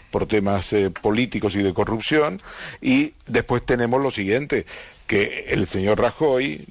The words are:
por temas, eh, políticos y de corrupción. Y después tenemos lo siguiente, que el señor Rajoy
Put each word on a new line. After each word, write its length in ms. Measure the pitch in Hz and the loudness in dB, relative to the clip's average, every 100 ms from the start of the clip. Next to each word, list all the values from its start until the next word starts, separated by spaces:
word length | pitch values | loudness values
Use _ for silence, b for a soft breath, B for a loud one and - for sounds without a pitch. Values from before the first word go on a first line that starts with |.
| B | B
por 160 | - 90 | -4 0
temas, 440 | 107 101 98 - | 2 2 0 0
eh, 180 | 104 98 | 0 0
políticos 640 | 85 107 107 123 110 104 98 | 0 0 2 0 -2 -2 0
y 80 | |
de 100 | 98 | 0
corrupción. 640 | 90 101 113 - 151 147 190 B B B B | 0 -2 -2 2 2 2 -2 B B B B
Y 340 | 131 131 151 - - | 2 2 2 -6 -2
después 400 | 117 - 123 - | -2 0 -2 2
tenemos 380 | 123 117 131 | 2 2 2
lo 80 | 135 | 0
siguiente, 540 | 110 98 120 147 120 - B B B - | -2 0 0 0 -2 -4 B B B -2
que 400 | 107 104 - - | 0 0 -4 -4
el 180 | 135 95 | -2 -2
señor 320 | 101 98 107 | 0 0 2
Rajoy 640 | 107 - 156 127 139 - - | 0 2 2 2 0 -6 -12